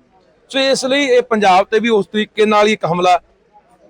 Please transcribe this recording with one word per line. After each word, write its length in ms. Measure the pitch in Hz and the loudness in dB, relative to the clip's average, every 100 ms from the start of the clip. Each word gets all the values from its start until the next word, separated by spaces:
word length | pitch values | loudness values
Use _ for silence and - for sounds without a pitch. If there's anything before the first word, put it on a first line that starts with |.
| _ _ _ _ _ | _ _ _ _ _
ਸੋ 100 | 269 | -4
ਇਸ 260 | 269 262 262 | -2 -2 -2
ਲਈ 180 | 277 277 | -2 0
ਇਹ 160 | 247 | 0
ਪੰਜਾਬ 440 | - 214 196 185 202 | 0 0 2 2 2
ਤੇ 140 | 220 | -2
ਵੀ 100 | 233 | 0
ਉਸ 180 | 214 190 | -2 -2
ਤਰੀਕੇ 380 | 214 208 - 214 | -6 -6 -2 0
ਨਾਲ 220 | 214 214 | 2 0
ਹੀ 60 | |
ਇੱਕ 120 | 214 165 | 0 -4
ਹਮਲਾ, 360 | 175 180 175 _ _ _ _ _ _ _ | -2 0 0 _ _ _ _ _ _ _